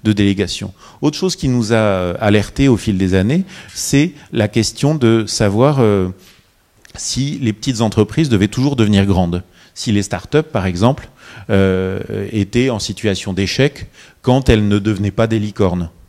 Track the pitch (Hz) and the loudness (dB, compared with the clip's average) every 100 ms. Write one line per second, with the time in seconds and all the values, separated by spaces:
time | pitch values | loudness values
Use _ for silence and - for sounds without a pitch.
0 | 110 104 101 98 92 - 101 - - - | 0 2 2 0 -4 -6 -10 -14 -20 -4
1 | 151 147 185 - 139 123 107 113 107 95 | -4 -2 -4 -2 -2 -2 0 2 2 0
2 | 90 85 107 104 101 - 139 110 - 95 | -2 0 2 2 0 0 2 2 0 0
3 | 95 92 101 165 185 - - - - 139 | 2 2 2 0 -2 -12 -18 -10 -2 0
4 | 165 - - 117 104 117 107 - 139 156 | 0 -4 -8 -2 0 0 -2 0 -2 2
5 | 117 113 107 - 107 104 135 143 113 101 | 2 2 0 0 0 4 2 4 2 2
6 | 92 92 - _ _ _ _ _ _ - | -2 -6 -20 _ _ _ _ _ _ -14
7 | - - 139 147 120 101 - 113 113 113 | -8 -4 -4 -2 -4 -2 -6 -2 0 2
8 | 104 - 160 107 101 - 139 131 107 101 | 2 2 0 2 2 0 -2 2 2 4
9 | 98 92 87 90 - _ - - - 101 | 2 2 0 -4 -8 _ -20 -8 -2 -2
10 | 98 - - 147 160 110 92 87 117 147 | -2 -8 -2 -2 0 -4 -4 0 0 0
11 | - _ - - - 98 95 92 95 95 | -10 _ -20 -18 -2 2 2 0 -2 -6
12 | - 104 101 110 98 120 131 110 - 95 | -8 -8 -4 -4 0 0 0 -2 -6 -4
13 | 107 95 - 92 95 - 143 - - - | -4 -4 -4 -4 -2 0 0 -2 -20 -20
14 | - _ - 131 131 113 104 101 101 98 | -20 _ 2 2 4 2 4 0 0 -2
15 | 101 104 113 110 104 - 98 90 82 - | -2 0 0 0 -4 0 0 0 -6 -10